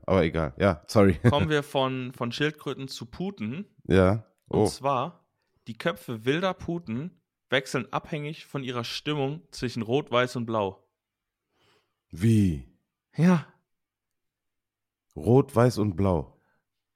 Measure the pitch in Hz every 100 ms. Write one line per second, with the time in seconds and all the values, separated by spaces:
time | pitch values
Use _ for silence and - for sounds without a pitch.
0 | - 95 82 82 76 - 98 82 - 113
1 | 98 82 120 143 156 147 143 143 131 131
2 | 127 131 120 - 151 151 - 135 135 -
3 | 120 - 185 196 107 143 208 _ - 95
4 | 92 110 - _ _ 90 101 - 135 135
5 | 147 - _ _ _ _ - 113 170 -
6 | - 117 113 151 190 185 - 170 - 113
7 | 170 - _ _ _ 131 135 139 113 147
8 | - 156 147 160 - 147 127 123 120 -
9 | - 151 135 156 - - 123 120 107 131
10 | - 120 127 127 117 113 98 92 _ _
11 | _ _ _ _ _ _ _ _ _ _
12 | _ 78 110 110 98 73 64 _ _ _
13 | _ - 170 175 - _ _ _ _ _
14 | _ _ _ _ _ _ _ _ _ _
15 | _ - 78 127 139 110 123 104 104 85
16 | 98 85 67 _ _ _ _ _ _